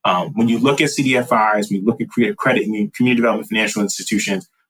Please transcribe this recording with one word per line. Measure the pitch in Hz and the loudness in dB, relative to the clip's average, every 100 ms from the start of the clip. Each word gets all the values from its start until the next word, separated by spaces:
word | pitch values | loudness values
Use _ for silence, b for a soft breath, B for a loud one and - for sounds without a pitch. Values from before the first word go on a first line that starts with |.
Um, | 104 90 82 | -2 0 -2
when | 110 117 | 0 0
you | 117 | 2
look | 135 139 | 2 2
at | 147 | 0
C | - | 0
D | 131 123 | 0 0
F | 120 | 0
Is, | 113 107 107 104 | 0 2 0 -2
when | 101 | 0
you | 107 | 0
look | 113 | -2
at | 113 | -4
cre-, | - 104 - | 0 0 0
credit | 135 202 | 0 0
union, | 107 107 104 | 0 -2 -4
community | - 123 120 | 0 2 4
development | 117 104 - | 2 0 -2
financial | 110 104 107 | -2 -2 0
institutions, | 101 - - 104 104 95 - _ _ | -2 -4 -4 -2 -2 -4 -6 _ _